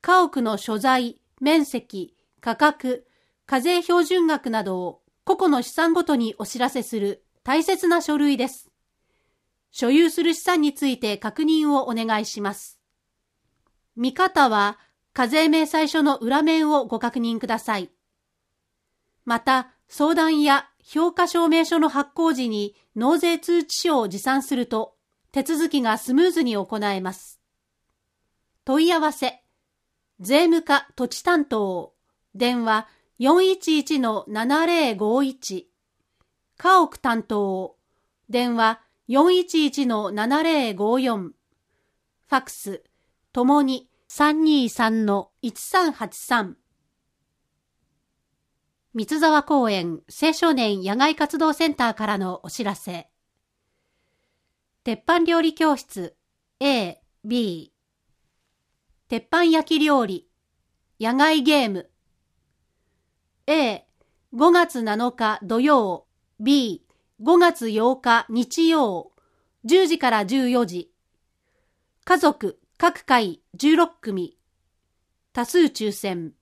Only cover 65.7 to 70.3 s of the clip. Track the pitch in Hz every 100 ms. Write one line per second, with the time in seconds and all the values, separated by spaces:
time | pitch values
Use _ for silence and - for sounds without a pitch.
65.7 | 285 208 180 _ _ _ _ 220 285 240
66.7 | 175 _ _ _ _ 226 349 349 339 226
67.7 | 214 233 262 247 233 - 233 240 - 330
68.7 | 320 247 220 - _ _ _ _ _ 226
69.7 | 359 370 330 262 220 196